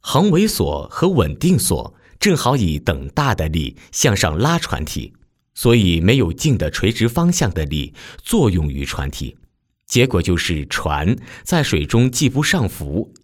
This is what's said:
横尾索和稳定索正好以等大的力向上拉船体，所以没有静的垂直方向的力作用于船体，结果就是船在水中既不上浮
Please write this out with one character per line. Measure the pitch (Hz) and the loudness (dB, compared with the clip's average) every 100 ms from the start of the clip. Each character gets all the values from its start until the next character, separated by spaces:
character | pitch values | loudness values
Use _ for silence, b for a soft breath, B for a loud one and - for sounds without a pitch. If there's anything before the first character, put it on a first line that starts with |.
横 | - 135 202 | -4 0 2
尾 | 165 214 | 4 2
索 | - 76 73 71 | 0 -2 -2 -8
和 | - 175 | 0 0
稳 | 170 80 76 | 2 0 2
定 | 170 175 | 2 2
索 | - 64 - b b b | 2 -2 -6 b b b
正 | 208 | 0
好 | 165 120 139 | 2 2 2
以 | 92 76 | 2 -2
等 | 85 71 69 | -2 -4 -4
大 | - 143 | -2 0
的 | 104 80 | 0 -2
力 | 80 71 - B | -2 -4 -8 B
向 | - 143 101 | 0 2 2
上 | 85 78 | 0 0
拉 | 135 170 | 0 0
船 | - - | -4 -6
体， | - - 60 - _ _ _ | -6 -8 -10 -16 _ _ _
所 | - 120 117 | -2 4 4
以 | 95 82 | 4 4
没 | 87 135 | 4 4
有 | 92 | 2
静 | 82 160 120 | 0 0 0
的 | 76 | -2
垂 | - 98 | -2 -2
直 | - 117 | 0 0
方 | 170 170 | 2 0
向 | 175 120 | 2 -2
的 | 87 76 | -2 -4
力 | 73 65 B B B | -4 -6 B B B
作 | - - 127 | -4 2 2
用 | 90 73 | 2 -2
于 | 67 69 | -4 -6
船 | - 69 | -6 -8
体， | - 65 - _ _ _ _ - | -8 -12 -12 _ _ _ _ -2
结 | 123 131 | 2 2
果 | 92 | 2
就 | 85 87 | 0 0
是 | - 80 69 | 0 -4 -4
船 | - 78 73 80 127 B B | -4 -4 -2 0 -2 B B
在 | B 175 | B -2
水 | 143 87 | 0 0
中 | 73 117 127 | 2 2 2
既 | 127 135 | 2 0
不 | - | 0
上 | 147 190 101 | 0 0 0
浮 | - 71 78 - - | -4 -6 -6 -6 -8